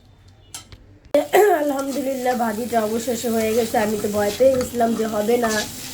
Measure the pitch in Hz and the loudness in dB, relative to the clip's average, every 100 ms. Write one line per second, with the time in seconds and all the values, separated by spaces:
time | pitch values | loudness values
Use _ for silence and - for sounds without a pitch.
0 | - - - - - - - - - - | -20 -20 -20 -20 -20 -20 -20 -20 -20 -20
1 | - - 294 381 415 330 294 277 277 262 | -2 -2 2 4 6 4 0 -2 -4 -4
2 | 262 262 247 240 233 208 240 226 214 226 | -4 -2 -2 0 -2 -2 -2 0 0 -2
3 | 247 226 240 226 220 226 226 247 214 208 | -2 -4 -2 0 0 0 0 0 0 -2
4 | 208 208 208 202 262 254 247 240 233 220 | -2 0 0 4 4 4 0 0 0 0
5 | 220 214 208 240 226 214 208 - - | -2 -2 0 2 0 -2 -4 -8 -12